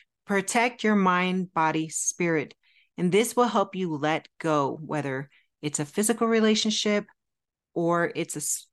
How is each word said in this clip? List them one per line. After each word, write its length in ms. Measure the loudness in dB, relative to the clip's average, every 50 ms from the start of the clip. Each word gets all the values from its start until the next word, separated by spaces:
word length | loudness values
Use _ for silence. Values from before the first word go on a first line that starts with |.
| _ _ _ _ _
Protect 560 | -2 -2 -2 0 0 2 2 2 0 0 -2 0
your 120 | 2 2
mind, 560 | 4 4 4 2 2 0 0 -2 -4 -6 -4
body, 380 | -2 0 0 0 0 -2 -4 -4
spirit. 640 | -6 -4 -4 -4 -2 -2 0 0 0 0 -2 -4 -10 _ _ _ _ _ _ _ _
And 160 | -2 0 2
this 240 | 4 2 2 2 2
will 120 | 2 2
help 280 | 2 2 0 0 0 -2
you 200 | -6 -4 -4 -4
let 320 | -2 -2 -2 -2 -2 -6 _ _ -6
go, 400 | -2 0 2 2 2 0 -4 -6 -8
whether 460 | -6 -6 -4 -4 -4 -6 -6 -8 -10 _ _ _ _ _ _ -8
it's 160 | -6 -4 -4
a 60 | -6
physical 420 | -4 -2 -2 0 0 0 0 0
relationship 800 | 2 4 4 4 4 4 2 2 0 0 0 0 0 0 0 -2 -6 _ _ _ _ _ _ _ _ _ _ _ _ _
or 380 | -2 0 2 2 2 0 0 -2
it's 220 | -4 -6 -6 -6
a 40 | -6
s-, 280 | -6 -6 -6 -8 -10 _